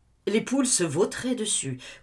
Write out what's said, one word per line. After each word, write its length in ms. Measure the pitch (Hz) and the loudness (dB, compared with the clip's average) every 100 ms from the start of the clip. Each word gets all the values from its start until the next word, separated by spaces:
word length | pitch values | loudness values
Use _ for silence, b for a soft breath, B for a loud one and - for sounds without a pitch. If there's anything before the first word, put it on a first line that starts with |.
| _ _ - | _ _ 0
Les 140 | 220 | 2
poules 240 | 220 269 254 | 2 0 2
se 180 | - | 2
vautraient 500 | 170 143 220 - 254 | 2 2 0 0 -2
dessus, 440 | 240 208 - 135 127 B B | -2 -2 -2 -4 -6 B B